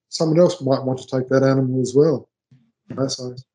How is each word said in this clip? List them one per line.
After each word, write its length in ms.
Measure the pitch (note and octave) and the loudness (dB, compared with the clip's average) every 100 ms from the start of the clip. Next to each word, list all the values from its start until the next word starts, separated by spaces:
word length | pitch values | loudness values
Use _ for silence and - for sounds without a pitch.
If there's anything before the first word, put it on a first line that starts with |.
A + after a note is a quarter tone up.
| _ | _
someone 300 | - D#3+ D#3 | -4 0 4
else 220 | F3+ F3 | 4 2
might 220 | C3 C3 | -2 -2
want 160 | B2+ B2+ | -2 -6
to 80 | - | -4
take 200 | C3 B2+ | -6 0
that 120 | C3+ | 2
animal 400 | C3+ C3+ C3 C3 | 2 2 0 -2
as 140 | B2 B2+ | 0 2
well. 340 | D#3+ B2+ - _ _ _ _ _ _ | 2 0 -6 _ _ _ _ _ _
You 100 | - | -6
know, 100 | C3+ | -6
so, 280 | - B2+ B2 - | -6 -12 -14 -20